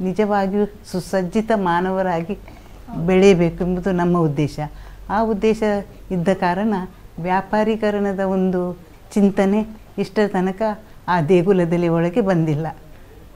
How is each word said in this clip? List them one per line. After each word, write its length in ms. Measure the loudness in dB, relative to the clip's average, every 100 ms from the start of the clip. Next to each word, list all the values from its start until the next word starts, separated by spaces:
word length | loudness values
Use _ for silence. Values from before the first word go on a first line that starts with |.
ನಿಜವಾಗಿಯೂ 640 | -4 -2 0 0 0 0 -2 -4 -10
ಸುಸಜ್ಜಿತ 640 | -8 -4 -2 0 -2 0
ಮಾನವರಾಗಿ 840 | 0 0 0 0 0 -2 -2 -4 -8 -12 -20 -20 -20 -12 -4 2
ಬೆಳೆಯಬೇಕು 580 | 6 6 6 2 0
ಎಂಬುದು 280 | -4 -2 -2
ನಮ್ಮ 260 | 0 2 2
ಉದ್ದೇಶ. 420 | 2 0 -2 -4 -10 -12 -18 -16 -4
ಆ 100 | -2
ಉದ್ದೇಶ 420 | -2 0 0 2 0 -2 -4 -14 -6
ಇದ್ದ 180 | -2 0
ಕಾರಣ 460 | 0 0 0 0 -2 -4 -12 -18 -8
ವ್ಯಾಪಾರೀಕರಣದ 1040 | -2 -2 0 0 0 0 0 0 -2 0
ಒಂದು 580 | 0 2 2 0 -2 -6 -16 -20 -6
ಚಿಂತನೆ 520 | 2 2 4 2 2 -2 -10 -10 -6
ಇಷ್ಟರ 300 | -4 0 0
ತನಕ 340 | 0 -2 -2 -4 -4 -12 -10 -2
ಆ 120 | 0
ದೇಗುಲದಲ್ಲಿ 680 | 4 4 6 4 2 2 2
ಒಳಗೆ 320 | 2 2 0
ಬಂದಿಲ್ಲ. 460 | 2 2 2 0 -4 -8 -18 -20 -20 -20 -20